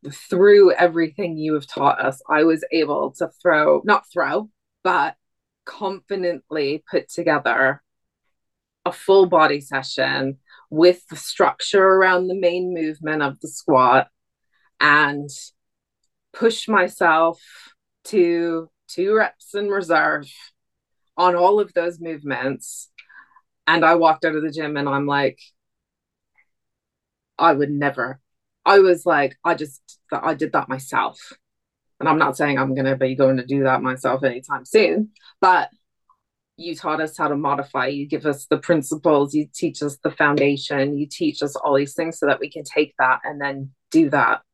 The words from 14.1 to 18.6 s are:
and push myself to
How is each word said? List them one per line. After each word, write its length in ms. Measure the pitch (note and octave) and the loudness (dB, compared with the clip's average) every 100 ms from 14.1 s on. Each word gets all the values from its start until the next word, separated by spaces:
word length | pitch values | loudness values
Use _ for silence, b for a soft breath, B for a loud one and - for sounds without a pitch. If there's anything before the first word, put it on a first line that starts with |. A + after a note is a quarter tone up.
| _ _ _ _ _ _ _ | _ _ _ _ _ _ _
and 480 | D3+ D3 D3 C#3+ C#3+ C3+ - _ _ _ _ _ _ _ _ | 2 4 2 -2 -10 -16 -20 _ _ _ _ _ _ _ _
push 340 | - A3+ A3 - | -2 -2 -2 0
myself 720 | G#3 F3+ - F3 D#3 E3 E3 B B B B _ _ - | 0 0 0 2 2 2 -2 B B B B _ _ -4
to 640 | G#3+ F3 E3+ E3+ E3 | 0 2 2 -2 -4